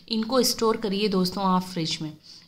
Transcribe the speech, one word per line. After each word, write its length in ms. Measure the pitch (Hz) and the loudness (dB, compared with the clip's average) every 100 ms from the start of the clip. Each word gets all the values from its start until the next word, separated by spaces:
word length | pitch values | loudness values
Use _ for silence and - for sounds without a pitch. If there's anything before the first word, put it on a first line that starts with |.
| - | -6
इनको 340 | 220 220 262 | -4 0 2
स्टोर 320 | 247 - 226 226 | 2 2 0 2
करिए 320 | 208 196 214 | 0 0 0
दोस्तों 360 | 190 180 208 190 | 2 0 0 2
आप 160 | 185 | 2
फ्रिज 340 | 185 170 160 - | 0 -4 -4 -4
में। 100 | 156 151 - - | -8 -10 -20 -20